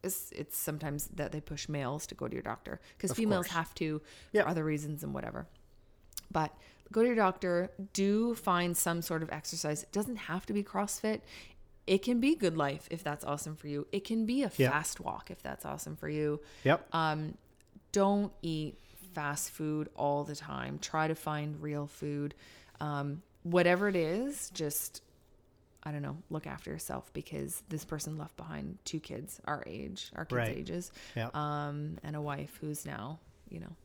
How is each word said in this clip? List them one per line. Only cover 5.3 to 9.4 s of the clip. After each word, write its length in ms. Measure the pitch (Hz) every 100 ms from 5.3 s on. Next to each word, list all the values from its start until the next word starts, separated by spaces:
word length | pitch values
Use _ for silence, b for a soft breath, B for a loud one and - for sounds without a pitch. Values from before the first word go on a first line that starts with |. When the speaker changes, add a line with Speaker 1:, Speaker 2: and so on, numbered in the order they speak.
| - - - - - - - - - -
Speaker 1:
But 200 | 165 156 - b b -
go 100 | 214
to 40 | 240
your 100 | 226
doctor. 540 | 190 185 185 175 185 - 196
Do 400 | - 196 208 233
find 420 | 226 - 175 175 175
some 280 | 175 170
sort 180 | 165 160
of 80 | 160
exercise. 520 | 151